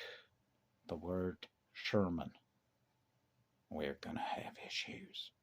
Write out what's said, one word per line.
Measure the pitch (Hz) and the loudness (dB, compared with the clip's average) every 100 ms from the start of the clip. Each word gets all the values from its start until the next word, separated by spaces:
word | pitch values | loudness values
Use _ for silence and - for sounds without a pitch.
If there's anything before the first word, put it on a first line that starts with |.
| - - - _ _ _ _ _ - | -8 -12 -16 _ _ _ _ _ -6
the | 82 | -4
word | 87 90 92 90 - - _ | 0 2 2 0 -8 -18 _
Sherman, | - - 107 95 85 69 - - _ _ _ _ _ _ _ _ _ _ _ _ | -8 4 6 8 4 -2 -8 -18 _ _ _ _ _ _ _ _ _ _ _ _
we're | 78 73 69 | -2 -2 -2
gonna | - 78 | -6 -4
have | - - - - - | -2 -2 -4 -8 -6
issues. | - - - 196 - - - | -4 -4 -6 -10 -10 -12 -14